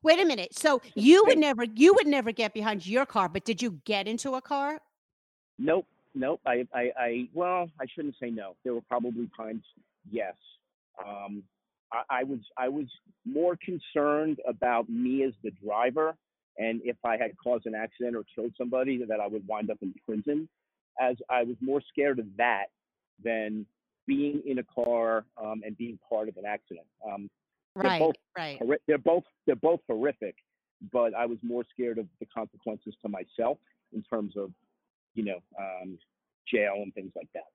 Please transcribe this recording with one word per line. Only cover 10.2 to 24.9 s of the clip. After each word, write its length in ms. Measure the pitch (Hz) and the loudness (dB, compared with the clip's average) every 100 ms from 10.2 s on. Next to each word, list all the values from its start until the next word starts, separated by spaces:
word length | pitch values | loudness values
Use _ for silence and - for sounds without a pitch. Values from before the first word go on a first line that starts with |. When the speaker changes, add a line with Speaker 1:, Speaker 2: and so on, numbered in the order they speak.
| 98 87 - _ _ _ _ - | -6 -8 -20 _ _ _ _ -16
Speaker 2:
Um, 380 | 101 101 101 101 98 _ _ _ _ | -12 -12 -10 -12 -14 _ _ _ _
I, 280 | 117 - 131 | -8 -4 -2
I 20 | |
was, 160 | 135 131 - - | -2 -6 -10 -6
I 120 | 131 | -4
was 180 | 143 135 - _ _ | -4 -8 -12 _ _
more 320 | - 139 175 175 | -6 0 0 0
concerned 840 | - 175 - 151 147 147 156 147 123 | -6 -10 -6 0 2 2 0 -2 -4
about 420 | 117 123 117 117 | -2 2 2 0
me 360 | 117 127 135 | -2 0 2
as 80 | 135 107 | 0 -2
the 80 | 110 92 | -10 -8
driver, 500 | 101 104 123 135 156 160 _ _ _ - | -4 0 0 2 -2 -2 _ _ _ -6
and 240 | 113 113 | -4 -2
if 120 | 120 117 | -4 -4
I 120 | 120 113 | -2 0
had 160 | 113 95 | -2 -4
caused 240 | 123 120 113 | -4 -2 -2
an 80 | |
accident 400 | 107 113 _ 120 | -6 -8 _ -6
or 100 | 117 101 | -6 -8
killed 200 | - 117 - | -8 -8 -6
somebody, 460 | 123 127 131 127 | -4 -2 0 -2
that 140 | 117 110 | -2 -2
I 80 | 101 | -2
would 200 | 107 98 | -6 -6
wind 220 | 107 107 | -6 -4
up 80 | 104 | -6
in 100 | 95 - | -8 -10
prison, 440 | - 107 123 147 160 _ _ _ _ - | -6 -6 -2 -4 -6 _ _ _ _ -2
as 160 | 127 123 - | -2 -2 -2
I 140 | 127 | -2
was 140 | 120 117 | -2 -4
more 200 | 127 139 - | -2 -4 -4
scared 320 | - 143 131 | -2 0 0
of 60 | 107 98 | -6 0
that 300 | 120 101 98 _ _ _ _ _ | 0 0 -4 _ _ _ _ _
than 420 | 110 113 107 107 104 _ _ _ - | -4 -4 -4 -6 -10 _ _ _ -4
being 340 | 139 147 147 143 | -2 0 -2 -4
in 120 | 127 | -4
a 40 | |
car, 600 | 117 - 120 | -4 -4 0